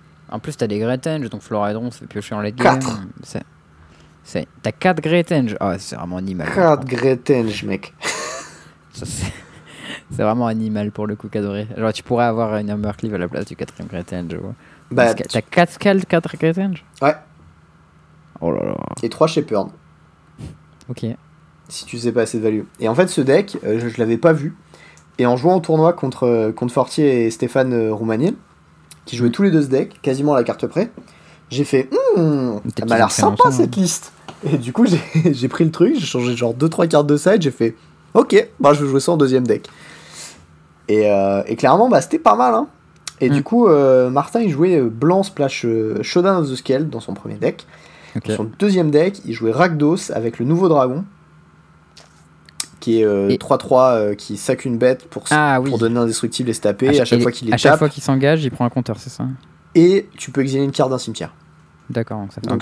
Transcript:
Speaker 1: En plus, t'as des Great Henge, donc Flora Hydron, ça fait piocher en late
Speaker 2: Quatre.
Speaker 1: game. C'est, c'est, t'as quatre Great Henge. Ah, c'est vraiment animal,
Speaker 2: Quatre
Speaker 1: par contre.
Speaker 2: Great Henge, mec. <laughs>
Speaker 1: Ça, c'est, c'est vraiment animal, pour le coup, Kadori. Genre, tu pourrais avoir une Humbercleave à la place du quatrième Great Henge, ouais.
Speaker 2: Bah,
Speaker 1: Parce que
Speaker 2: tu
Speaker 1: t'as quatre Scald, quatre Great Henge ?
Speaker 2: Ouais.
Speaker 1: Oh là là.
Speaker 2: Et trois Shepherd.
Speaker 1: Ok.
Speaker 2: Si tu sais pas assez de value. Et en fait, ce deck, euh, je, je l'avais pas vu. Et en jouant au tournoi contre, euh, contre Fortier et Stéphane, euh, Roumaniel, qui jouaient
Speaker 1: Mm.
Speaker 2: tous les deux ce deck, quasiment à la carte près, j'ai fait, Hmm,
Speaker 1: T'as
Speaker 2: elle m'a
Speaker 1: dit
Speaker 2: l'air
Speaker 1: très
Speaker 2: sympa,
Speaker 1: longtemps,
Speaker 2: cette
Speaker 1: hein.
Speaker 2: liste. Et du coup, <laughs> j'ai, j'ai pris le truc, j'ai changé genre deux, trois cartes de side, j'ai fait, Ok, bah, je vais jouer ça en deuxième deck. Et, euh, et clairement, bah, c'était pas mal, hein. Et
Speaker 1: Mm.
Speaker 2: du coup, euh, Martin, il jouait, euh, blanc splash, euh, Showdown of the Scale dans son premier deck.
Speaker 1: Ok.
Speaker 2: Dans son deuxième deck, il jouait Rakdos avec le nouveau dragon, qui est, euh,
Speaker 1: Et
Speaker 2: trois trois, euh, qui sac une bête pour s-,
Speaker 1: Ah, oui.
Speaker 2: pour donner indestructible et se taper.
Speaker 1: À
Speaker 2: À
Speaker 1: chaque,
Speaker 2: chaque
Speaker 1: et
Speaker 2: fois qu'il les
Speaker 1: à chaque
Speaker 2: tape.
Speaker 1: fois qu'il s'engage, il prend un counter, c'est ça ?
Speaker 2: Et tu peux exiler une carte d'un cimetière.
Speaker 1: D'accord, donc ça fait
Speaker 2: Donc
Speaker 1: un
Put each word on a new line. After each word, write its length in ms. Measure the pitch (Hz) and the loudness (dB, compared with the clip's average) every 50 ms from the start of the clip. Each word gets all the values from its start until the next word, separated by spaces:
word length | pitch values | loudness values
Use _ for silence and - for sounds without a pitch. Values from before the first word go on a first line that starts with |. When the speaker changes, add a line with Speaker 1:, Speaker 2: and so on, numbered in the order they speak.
| _ _ _ _ _ - | _ _ _ _ _ -14
Speaker 1:
En 100 | - 110 | -14 -12
plus, 180 | - 156 143 | -10 -10 -6
t'as 100 | - 120 | -4 -4
des 100 | 104 101 104 | -4 -2 -2
Great 280 | 110 120 127 127 - | -2 -2 -4 -4 -4
Henge, 220 | 160 156 151 127 104 | -6 -6 -6 -8 -8
donc 120 | 107 101 | -10 -12
Flora 300 | - - 110 104 101 104 | -10 -6 -4 -2 -2 -2
Hydron, 180 | 107 113 120 123 | -4 -6 -8 -10
ça 100 | 117 - | -12 -14
fait 60 | 110 | -16
piocher 280 | - - 104 - - 110 | -12 -12 -10 -10 -8 -8
en 60 | 104 | -6
late 140 | 104 107 113 | -6 -6 -2
Speaker 2:
Quatre. 300 | 127 120 - 127 131 131 | 0 2 2 2 2 -2
Speaker 1:
game. 200 | 123 110 101 95 87 - - - | -4 -6 -8 -12 -14 -16 -20 -18
C'est, 200 | - - - - _ _ _ _ _ _ _ - - - _ - - _ _ _ | -12 -12 -12 -12 _ _ _ _ _ _ _ -20 -20 -20 _ -20 -20 _ _ _
c'est, 220 | - - 85 - - _ - | -10 -10 -10 -10 -10 _ -8
t'as 120 | - 113 - | -8 -8 -6
quatre 280 | - - 185 175 156 | -2 0 0 0 0
Great 300 | 139 156 170 175 165 - | 0 0 2 0 2 2
Henge. 240 | 170 143 123 107 104 - | 0 0 0 -2 -4 -4
Ah, 140 | - 98 87 95 | -4 -4 -4 -6
c'est 160 | - - - | -8 -12 -12
vraiment 220 | - 87 87 90 | -10 -10 -8 -8
animal, 300 | 92 95 95 92 85 78 | -8 -6 -6 -6 -6 -6
Speaker 2:
Quatre 100 | - - | -4 2
Speaker 1:
par 220 | 196 175 160 147 131 | 4 4 4 4 2
contre. 80 | 131 127 | 0 -6
Speaker 2:
Great 400 | 127 117 131 135 131 127 - - | -4 0 0 0 0 0 2 0
Henge, 320 | 139 123 113 107 101 101 104 | 2 2 2 -2 -4 -6 -6
mec. 300 | 101 98 101 - - _ | -6 -6 -8 -8 -12 _
<laughs> 960 | - - - - - - - - - - - - - - - _ _ _ _ - | -10 -8 -8 -8 -8 -8 -10 -12 -14 -16 -18 -20 -20 -20 -20 _ _ _ _ -16
Speaker 1:
Ça, 120 | - - | -14 -12
c'est, 260 | - - - 90 - - - - - - - - - - - - - - - - - | -10 -8 -8 -8 -8 -8 -12 -18 -20 -20 -20 -20 -20 -20 -18 -16 -16 -16 -16 -14 -10
c'est 120 | - - 107 | -4 -2 0
vraiment 240 | 107 113 123 120 | 0 0 0 -2
animal, 440 | 113 110 110 110 107 107 104 104 104 | -2 -2 -4 -4 -4 -4 -4 -4 -6
pour 160 | - 107 107 | -6 -6 -8
le 80 | 107 104 | -8 -8
coup, 140 | - - 101 | -10 -10 -8
Kadori. 360 | - 107 101 101 98 104 107 110 107 | -6 -4 -4 -4 -6 -6 -8 -8 -6
Genre, 160 | - 110 110 110 | -4 -2 -2 -4
tu 100 | - - | -4 -6
pourrais 220 | - 123 117 120 | -2 0 0 2
avoir 320 | 117 113 117 113 107 107 | 0 0 -2 -2 -2 -2
une 120 | 104 104 101 | -4 -4 -4
Humbercleave 440 | 104 104 104 104 98 - 120 110 104 | -6 -4 -4 -6 -6 -6 -8 -6 -6
à 20 | |
la 120 | 90 90 85 | -4 -6 -6
place 160 | 65 71 101 | -6 -8 -10
du 100 | - - | -10 -10
quatrième 320 | - - - - - 85 | -12 -12 -12 -12 -16 -14
Great 240 | 85 95 87 90 - | -12 -10 -12 -10 -10
Henge, 220 | 92 87 87 82 80 | -10 -10 -8 -8 -10
ouais. 60 | 85 90 101 117 - - - - - _ - | -10 -10 -12 -14 -16 -20 -20 -20 -20 _ -4
Speaker 2:
Bah, 120 | 120 127 120 | 2 2 2
Speaker 1:
Parce 100 | 113 110 | 2 2
que 80 | - - | -2 -4
Speaker 2:
tu 60 | - | -4
Speaker 1:
t'as 120 | - 113 | -4 -4
quatre 300 | - - - 180 175 - | -4 -2 0 0 0 0
Scald, 340 | - - - 202 196 196 175 | -2 -2 0 2 2 2 0
quatre 300 | - 175 170 - 170 - | 0 -2 -2 -2 -2 -6
Great 200 | - 160 160 165 | -2 -2 -2 0
Henge ? 260 | 190 196 196 170 - - _ _ - | -2 -4 -4 -6 -8 -12 _ _ 0
Speaker 2:
Ouais. 140 | 139 147 - - - _ _ _ - - _ _ _ _ _ _ _ _ _ _ _ _ _ _ _ _ - - | 0 0 0 0 -6 _ _ _ -20 -20 _ _ _ _ _ _ _ _ _ _ _ _ _ _ _ _ -12 -6
Speaker 1:
Oh 100 | 82 85 | -4 -2
là 100 | 60 50 50 | -2 -2 -4
là. 100 | 50 50 50 50 50 - - - | -4 -6 -8 -10 -10 -10 -6 -6
Speaker 2:
Et 40 | |
trois 200 | 117 - - 156 | -4 0 2 2
Shepherd. 420 | 160 - 160 160 - 107 98 92 - - - _ _ _ _ _ _ _ _ _ _ _ - - - - - _ _ _ _ - - | 2 2 -2 -2 -2 -2 -4 -4 -4 -10 -20 _ _ _ _ _ _ _ _ _ _ _ -18 -18 -18 -18 -18 _ _ _ _ -14 -14
Speaker 1:
Ok. 160 | 120 - - 110 127 - _ _ _ _ _ _ _ _ _ - | -10 -8 -8 -8 -8 -10 _ _ _ _ _ _ _ _ _ -16
Speaker 2:
Si 160 | - - - | -16 -16 -14
tu 120 | - 120 | -12 -10
sais 140 | 117 117 120 | -4 -4 -2
pas 120 | 117 120 110 | 0 0 0
assez 140 | - - 113 | 0 -2 -2
de 40 | 110 | -2
value. 200 | 110 110 104 - - _ - | -2 -2 -2 -6 -8 _ -6
Et 80 | 113 110 | -4 -2
en 60 | 117 | 2
fait, 120 | 160 185 | 2 0
ce 140 | 180 - 156 | 0 0 -2
deck, 360 | 123 135 143 190 202 - - 87 - | 2 2 2 2 0 -2 -8 -8 -4
euh, 160 | 104 110 117 | -4 -2 -2
je, 80 | 120 | -4
je 100 | 117 117 117 | -4 -4 -2
l'avais 180 | 113 113 117 | -2 -2 0
pas 160 | 117 165 165 160 | 2 2 2 2
vu. 220 | 143 139 - - - - _ - - - - - _ _ _ _ | 2 -2 -6 -10 -12 -20 _ -20 -20 -20 -20 -20 _ _ _ _
Et 80 | - 123 | 0 2
en 120 | 120 123 | 2 2
jouant 180 | 127 143 175 185 | 2 2 2 2
au 40 | 180 | 2
tournoi 320 | 165 - 160 156 160 175 170 | 0 0 2 4 4 2 2
contre, 300 | - 143 131 - - 127 | 0 -4 -6 -4 -2 0
euh, 280 | 120 117 113 110 107 | 2 2 2 0 -2
contre 220 | 110 - 123 120 - | -2 -4 -6 -2 0
Fortier 520 | 139 123 - - 160 151 139 127 120 113 | -2 -2 -2 0 0 2 2 4 2 0
et 60 | 113 | 0
Stéphane, 400 | - - 127 120 - 135 131 127 120 | -2 -4 -4 -2 0 0 0 0 0
euh, 200 | 117 110 110 107 | -2 -2 -2 -2
Roumaniel, 400 | 107 113 110 110 113 151 202 302 - - _ _ _ _ _ _ _ _ - - - - | -4 -4 -4 -2 0 -2 -2 -4 -6 -14 _ _ _ _ _ _ _ _ -20 -20 -20 -16
qui 100 | - 120 | -10 -4
jouaient 140 | 117 120 117 | -2 -2 0
Speaker 1:
Mm. 20 | |
Speaker 2:
tous 120 | 117 - 202 | 2 2 2
les 80 | - | 4
deux 100 | 160 156 | 4 2
ce 60 | 143 | 2
deck, 320 | 127 131 131 - - - _ | 2 0 -2 -2 -4 -8 _
quasiment 320 | - 143 131 139 143 147 143 | -4 -4 -2 0 0 2 2
à 40 | |
la 60 | 123 117 | 2 2
carte 240 | 120 - - 131 | 0 -2 -4 -4
près, 240 | 117 - 165 220 - - - - - - _ - - - _ _ - | -4 -2 -2 -4 -4 -6 -18 -20 -20 -20 _ -20 -20 -20 _ _ -8
j'ai 140 | 120 139 143 | -4 -4 -2
fait, 260 | - - - 135 254 - 494 554 508 415 | 0 2 0 0 2 0 0 2 2 2
Hmm, 400 | 180 160 156 147 139 127 123 104 104 - - - | 2 2 2 2 0 -2 -2 -4 -6 -8 -8 -6
Speaker 1:
T'as 80 | - 110 | -4 -2
Speaker 2:
elle 60 | 113 | 0
m'a 60 | 117 | 2
Speaker 1:
dit 40 | 117 | 4
Speaker 2:
l'air 80 | 110 | 4
Speaker 1:
très 140 | 104 - - | 2 2 2
Speaker 2:
sympa, 220 | - - - - 494 | 2 2 4 4 4
Speaker 1:
longtemps, 60 | 494 | 4
Speaker 2:
cette 260 | 131 208 302 - - | 4 2 0 0 2
Speaker 1:
hein. 40 | 202 | 0
Speaker 2:
liste. 300 | 185 160 - - - - _ - - - - - - | 0 0 -2 -6 -10 -14 _ -20 -20 -20 -14 -8 -4
Et 120 | 143 160 | -2 -2
du 160 | 131 117 123 - | -2 -2 -2 0
coup, 120 | 214 233 | 2 4
<laughs> 300 | 214 170 165 - - - | 4 4 0 0 -2 0
j'ai, 180 | 160 160 165 139 | 2 2 2 2
j'ai 140 | 120 127 | 0 -2
pris 160 | 120 - - 165 | -2 0 2 0
le 80 | 160 | 2
truc, 220 | - - 175 254 330 | 2 2 2 2 2
j'ai 80 | 247 151 | 0 -2
changé 300 | - - 127 120 123 120 | -2 -2 -2 -2 -2 -2
genre 180 | 120 120 117 117 | -2 -2 -2 -2
deux, 140 | 123 151 | 0 -2
trois 200 | 165 160 - 175 | 0 2 2 2
cartes 200 | 160 160 143 147 | 4 4 4 4
de 80 | 147 147 | 4 2
side, 260 | 143 - 185 214 208 | 2 4 4 2 4
j'ai 100 | 160 131 | 2 0
fait, 240 | - - 117 113 - - _ _ _ _ _ _ - | -2 0 -2 -2 -2 -6 _ _ _ _ _ _ 2
Ok, 360 | 220 - - 190 214 240 - - - | 2 4 4 4 2 2 2 -2 2
bah, 140 | - 143 147 | 4 4 6
je 100 | 143 147 | 4 2
vais 60 | 135 | 0
jouer 100 | 135 135 | 0 0
ça 140 | - - 131 | 2 2 2
en 40 | |
deuxième 300 | 127 139 131 131 127 127 | 2 4 4 4 2 2
deck. 220 | 113 107 113 - - - - - - - - - - - - - - - - - _ _ _ _ _ _ _ - - | 2 0 -2 -2 -12 -20 -20 -20 -20 -20 -20 -20 -20 -20 -20 -20 -20 -20 -20 -20 _ _ _ _ _ _ _ -2 0
Et, 200 | 104 107 104 104 | 2 4 4 4
euh, 340 | 101 98 98 98 98 98 98 | 4 4 2 2 0 0 -2
et 80 | - 113 | -4 -4
clairement, 320 | - 147 123 151 196 240 | 0 2 4 4 4 4
bah, 140 | 262 196 135 | 4 4 2
c'était 180 | 131 - 311 320 | 2 0 -2 2
pas 160 | - 220 208 | 4 4 4
mal, 180 | 233 254 247 220 | 4 4 2 2
hein. 140 | 220 294 - _ _ _ _ _ _ - - - - | 0 -2 -4 _ _ _ _ _ _ -18 -14 -6 -2
Et 80 | 139 - | 0 2
Speaker 1:
Mm. 40 | 143 | 2
Speaker 2:
du 100 | 143 139 | 0 0
coup, 240 | - 226 240 240 | 0 2 4 6
euh, 420 | 190 151 143 139 131 131 127 127 127 | 6 6 6 6 6 6 6 4 4
Martin, 320 | 131 139 - - - 233 | 2 0 -2 0 -2 0
il 80 | 226 190 | 0 0
jouait, 280 | 139 139 175 190 175 147 | 2 2 2 2 4 2
euh, 100 | 123 113 | 2 0
blanc 340 | 113 113 143 165 185 196 196 | -2 0 2 2 2 2 0
splash, 400 | - - - 139 131 - - - | -2 -2 -2 -2 -2 -2 -4 -2
euh, 380 | 117 113 113 110 110 101 98 | -2 0 0 -2 -2 -4 -4
Showdown 360 | - - - 180 175 196 190 175 151 | -4 -2 0 2 2 2 2 0 0
of 60 | 135 | -2
the 60 | 127 | -4
Scale 340 | - - - 131 139 160 151 | -6 -2 -2 0 0 0 -4
dans 100 | - 113 | -6 -10
son 140 | - - 98 | -10 -10 -12
premier 220 | - - 107 104 | -10 -10 -12 -8
deck. 300 | 107 110 151 - - - _ - - - - - - - - - | -4 -4 -4 -4 -6 -14 _ -20 -20 -20 -20 -20 -20 -16 -12 -10
Speaker 1:
Ok. 120 | - - | -8 -4
Speaker 2:
Dans 80 | 107 107 | -4 -4
son 140 | 104 107 113 - - | -4 -4 -6 -4 -2
deuxième 320 | 202 208 190 180 165 151 | 0 2 2 2 2 4
deck, 300 | 143 151 170 196 196 - - | 4 4 2 2 -2 -6 -10
il 80 | - 113 | -10 -8
jouait 180 | - 113 110 113 | -4 -2 0 2
Rakdos 580 | 143 180 180 160 147 147 151 175 202 - - | 2 2 2 2 2 2 2 0 0 -4 -6
avec 280 | - 110 117 113 - - | -6 -4 -4 -4 -4 -4
le 60 | 120 | -2
nouveau 220 | 139 165 175 190 | 0 0 2 2
dragon, 380 | 165 156 139 127 127 131 170 196 - - _ _ _ _ _ _ _ _ _ _ _ _ _ _ _ _ - - _ _ _ _ _ _ _ _ _ - - - - - - | 4 4 4 2 0 -2 -6 -8 -12 -16 _ _ _ _ _ _ _ _ _ _ _ _ _ _ _ _ -20 -20 _ _ _ _ _ _ _ _ _ -12 -12 -12 -12 -12 -8
qui 200 | - 120 113 113 | -2 0 2 2
est, 60 | 110 | 2
euh, 240 | 107 101 98 98 101 | 2 2 2 2 0
Speaker 1:
Et 80 | 127 | 0
Speaker 2:
trois 200 | - - - 135 - | 0 0 0 0 0
trois, 320 | - 104 131 127 131 127 | 2 2 4 4 6 4
euh, 240 | 120 110 104 104 104 | 4 2 0 -2 -4
qui 220 | - - - 104 | -6 -8 -12 -12
sac 280 | 98 - - 127 - - | -8 -2 -4 -4 -2 -2
une 120 | 131 117 | -4 -2
bête 300 | 113 127 127 131 - - - | 2 2 2 2 0 -6 -14
pour 140 | - 101 - | -14 -8 -2
s-, 60 | - | 2
Speaker 1:
Ah, 280 | 151 151 151 143 135 127 | 2 4 4 4 2 2
oui. 80 | 131 139 | 0 0
Speaker 2:
pour 80 | 123 | 0
donner 220 | 110 113 113 120 120 | 0 0 2 2 2
indestructible 500 | 120 113 107 - 123 110 - - 127 117 | 0 0 0 -2 -4 -4 -4 -4 -4 -4
et 40 | 110 | -2
se 80 | - | 0
taper. 260 | - 104 101 - 127 | 0 -2 0 2 2
Speaker 1:
À 20 | 135 | 4
Speaker 2:
À 40 | 147 | 4
Speaker 1:
chaque, 120 | 139 117 | 4 4
Speaker 2:
chaque 140 | - 120 120 | 4 4 2
Speaker 1:
et 20 | |
Speaker 2:
fois 100 | 120 123 | 2 2
qu'il 160 | 117 - 120 | -2 -4 -2
les 60 | 113 - | -2 0
Speaker 1:
à 40 | |
chaque 160 | - - 143 156 | 4 4 4 4
Speaker 2:
tape. 60 | 151 | 4
Speaker 1:
fois 100 | 156 147 | 2 0
qu'il 120 | - 143 - | -2 -4 -2
s'engage, 400 | 143 135 135 139 143 160 160 147 | 0 0 2 4 2 2 2 0
il 80 | 123 | -2
prend 140 | - - 123 | -2 -2 -4
un 40 | 117 | -2
counter, 240 | - 131 117 - 104 | -2 -4 -4 -4 -6
c'est 120 | - - 127 | -8 -10 -14
ça ? 140 | - - 123 127 131 - - - - _ _ _ - | -10 -8 -8 -8 -8 -12 -16 -20 -20 _ _ _ 4
Speaker 2:
Et 340 | 165 170 180 196 190 196 - - | 6 6 6 4 2 0 -4 -14
tu 140 | - - 131 | -16 -12 -6
peux 100 | 123 139 | -2 -2
exiler 220 | 135 135 135 135 139 | -2 0 0 0 -2
une 80 | 135 | 0
carte 180 | - - 135 131 | 0 0 0 0
d'un 80 | 131 | 0
cimetière. 360 | 120 - 113 104 - 85 - - _ _ _ _ _ _ _ _ _ _ - | -4 -6 -8 -8 -10 -10 -12 -14 _ _ _ _ _ _ _ _ _ _ -8
Speaker 1:
D'accord, 280 | 117 117 113 - 110 107 | -6 -6 -6 -6 -8 -10
donc 120 | 98 98 - | -10 -12 -12
ça 80 | 110 | -10
fait 60 | 107 | -6
Speaker 2:
Donc 80 | 113 104 | -4 -4
Speaker 1:
un 20 | 101 | -2